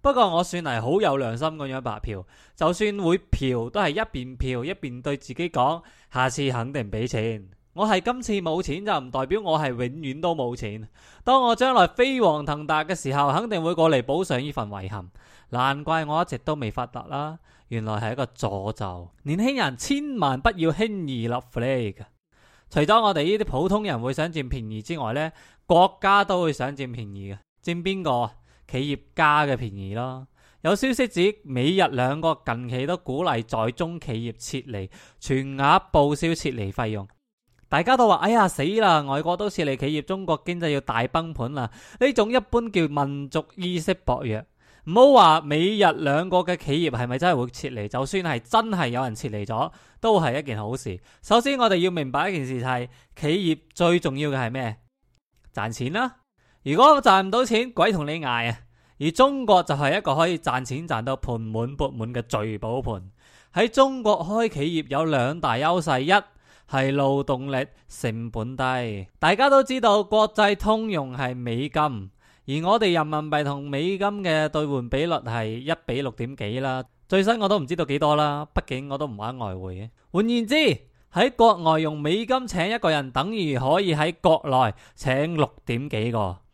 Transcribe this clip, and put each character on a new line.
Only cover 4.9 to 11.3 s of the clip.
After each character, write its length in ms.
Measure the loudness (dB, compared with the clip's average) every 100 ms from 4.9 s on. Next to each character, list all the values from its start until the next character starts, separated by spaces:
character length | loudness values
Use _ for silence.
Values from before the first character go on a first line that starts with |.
| -8
對 140 | -6
自 180 | -6 -8
己 160 | -8 -4
講： 320 | 2 0 0 -10 _ _
「下 160 | -2 0
次 180 | 0 -2
肯 220 | -2 -4
定 180 | -6 -6
畀 160 | -6 -4
錢。」 420 | -2 -4 -6 -14 -20 _
我 140 | -4 0
係 140 | 2
今 200 | 0 -6
次 120 | -4
冇 280 | -4 -2 -4
錢， 240 | -4 -6
就 140 | -2 -2
唔 100 | -2
代 160 | -4
表 160 | -2 -2
我 160 | 0 0
係 120 | 0
永 100 | -2
遠 420 | -6 -6 -8 -4
都 140 | -2
冇 200 | -2 -4
錢。 320 | -6 -10 -10 -16 _ -20 -6
當 180 | 2